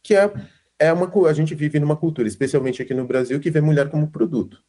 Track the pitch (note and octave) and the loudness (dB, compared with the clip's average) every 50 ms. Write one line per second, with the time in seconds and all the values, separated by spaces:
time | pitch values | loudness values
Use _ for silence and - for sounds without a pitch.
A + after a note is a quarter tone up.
0 | _ - G#3+ G3 G3+ G3+ G3+ - - - _ _ _ _ _ _ D3+ D#3+ E3 F3 | _ 2 4 4 4 2 0 -6 -14 -14 _ _ _ _ _ _ 2 2 2 2
1 | F3+ F3+ F3+ G#3 F#3 D#3+ D#3 D3+ D#3 D#3 - D3+ D3 D3+ D#3 D3+ D3 D3 D3+ D3+ | -2 0 2 2 4 4 4 2 0 -2 -2 -4 -4 -2 0 0 0 0 -2 0
2 | - E3 D#3 - - - - - C#3 B2+ - D3 C3 C3 B2+ - B2+ - C3 B2+ | -2 -4 -2 -2 -2 -4 -2 -2 -4 0 0 0 0 0 -4 -6 -6 -4 -4 -4
3 | C3 B2 B2+ B2+ B2+ B2 B2+ D3 D3 F3 D#3 D#3 D3+ D#3 D#3 C#3+ C#3+ D3 - D3+ | -4 -2 -2 -2 -2 -2 -4 -4 -4 -2 0 2 2 2 2 2 0 0 -2 -2
4 | D3+ D3+ - D3+ - F3+ D#3+ A#2+ F#2 - - _ _ | -4 -4 -2 -2 -2 -2 -2 -4 -4 -6 -10 _ _